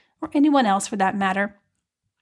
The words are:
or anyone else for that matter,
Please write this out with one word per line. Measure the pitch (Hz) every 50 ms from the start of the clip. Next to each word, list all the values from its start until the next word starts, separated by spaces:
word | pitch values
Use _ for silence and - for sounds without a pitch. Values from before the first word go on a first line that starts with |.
| _ _ _ _
or | - 311 -
anyone | 294 285 302 285 277 254
else | 208 196 196 196
for | - -
that | 202 190 190 -
matter, | 202 196 190 190 190 202 202 202 _ _ _ _ _ _ _ _ _ _ _ _ _